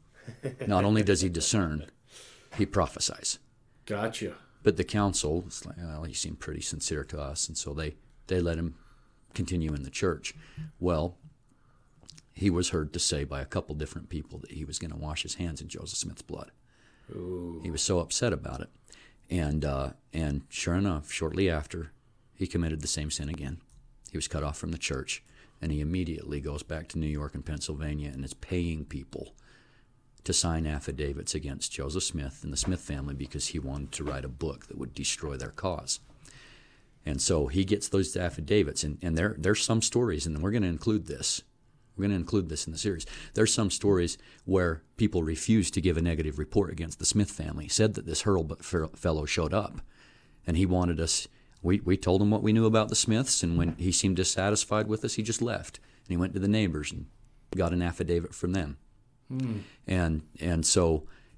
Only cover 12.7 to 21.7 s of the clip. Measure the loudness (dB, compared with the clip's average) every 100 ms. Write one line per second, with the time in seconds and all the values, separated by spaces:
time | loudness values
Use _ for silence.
12.7 | 0 -2 -2 -2 0 -2 -6 -4 -4 -4
13.7 | -6 -6 -8 -8 -10 -8 -14 -12 -10 -8
14.7 | -8 -8 -8 -6 -6 -6 -6 -6 -6 -10
15.7 | -12 -8 -8 -8 -10 -10 -12 -12 _ _
16.7 | _ _ _ -14 -10 -8 -6 -8 -8 -6
17.7 | -2 2 2 0 0 0 0 -4 -8 -10
18.7 | -14 -20 -20 -20 -20 -2 0 2 2 0
19.7 | 0 -4 -8 _ -2 -2 -2 -4 -4 0
20.7 | 2 2 0 -4 -2 -2 2 2 2 -2